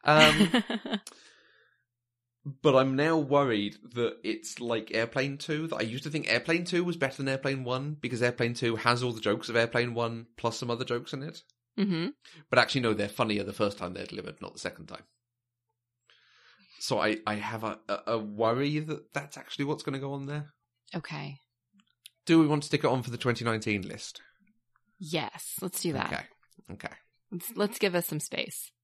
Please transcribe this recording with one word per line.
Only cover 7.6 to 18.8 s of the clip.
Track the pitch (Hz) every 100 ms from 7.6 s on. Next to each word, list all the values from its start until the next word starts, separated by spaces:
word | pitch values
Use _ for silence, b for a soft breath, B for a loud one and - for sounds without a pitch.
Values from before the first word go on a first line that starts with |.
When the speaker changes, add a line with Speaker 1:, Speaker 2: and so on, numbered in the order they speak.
Speaker 1:
One | 123 127 143 151
because | 123 117
Airplane | 123 120 120
Two | 120 120 113
has | 120 120
all | 127
the | 110
jokes | 104 107 -
of | 117
Airplane | 117 123 120
One | 117 117 117 117 -
plus | 117 117
some | 123
other | 120
jokes | 123 120 -
in | 135
it. | 151 - _ _ _ -
Speaker 2:
Mm-hmm. | 202 165 180 - B B B
Speaker 1:
But | 127
actually, | 117 135
no, | 120
they're | 104 101
funnier | - 113 104
the | 98
first | - 104 -
time | 90
they're | 92 92
delivered, | 101 - -
not | -
the | -
second | 87 - 80
time. | - - _ _ _ _ _ _ _ _ _ _ b b b b b b -
So | - 110
I, | 104 - -
I | 104
have | 104 113
a, | 110 - -
a, | 101 -
a | 113
worry | 107 104 113 120 143 151